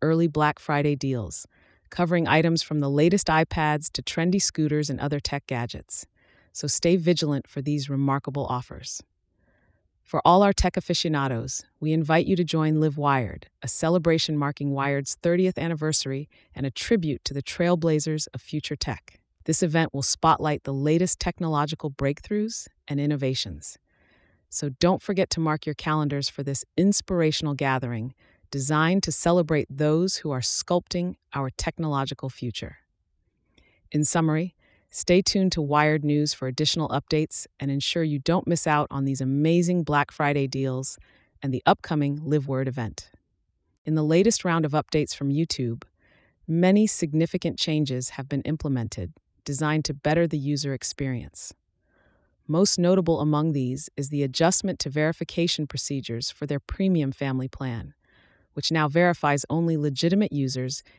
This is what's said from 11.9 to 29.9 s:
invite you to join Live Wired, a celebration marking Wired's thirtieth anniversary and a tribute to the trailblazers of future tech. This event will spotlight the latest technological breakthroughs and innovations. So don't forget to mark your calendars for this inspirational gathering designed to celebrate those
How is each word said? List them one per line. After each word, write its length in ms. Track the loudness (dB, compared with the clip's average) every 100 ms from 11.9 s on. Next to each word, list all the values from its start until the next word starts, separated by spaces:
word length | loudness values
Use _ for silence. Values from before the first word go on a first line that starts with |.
invite 340 | 0 4 2 4
you 80 | 2
to 80 |
join 360 | 0 0 2 2
Live 160 | 2 2
Wired, 520 | 2 2 0 -6 -16 _
a 80 | -8
celebration 720 | -2 2 2 4 2 2 0
marking 320 | -2 -2 -2
Wired's 460 | -2 0 -2 -4 -4
thirtieth 360 | 0 2 2 0
anniversary 720 | -4 -2 -2 -2 -2 -6 -8 _ _
and 100 | -8
a 60 | -6
tribute 540 | -6 0 0 0 -4
to 100 | -6
the 80 | -8
trailblazers 840 | -6 -2 2 2 2 0 0 -4 -6
of 80 | -12
future 360 | -8 -8 -6 -6
tech. 440 | -6 -8 -10 -20 _ _
This 180 | -4 0
event 300 | 0 0 0
will 100 | -2
spotlight 600 | -4 2 4 4 2 -2
the 80 | -4
latest 480 | -2 2 2 2 -2
technological 720 | -6 -4 -2 0 -2 -4 -8
breakthroughs 760 | -4 -4 -4 -4 -4 -4 -6 -14 _ -8
and 100 | -2
innovations. 800 | -2 -2 -2 -4 -6 -10 -14 -18 _ _ _ _ _ _ _
So 220 | -6 -6
don't 320 | 0 2 2
forget 260 | 0 -2 0
to 100 | 0
mark 260 | 0 -2 -4
your 80 |
calendars 540 | -6 0 0 0 -2 -4
for 140 | -6
this 200 | -6 -6 -4 0
inspirational 800 | 2 2 0 2 2 2 -2
gathering 600 | 0 0 0 -2 -6 -8 -12 _ _ _
designed 500 | -6 0 2 4 2
to 100 | 0
celebrate 540 | 0 2 2 4 0 0
those 500 | -2 0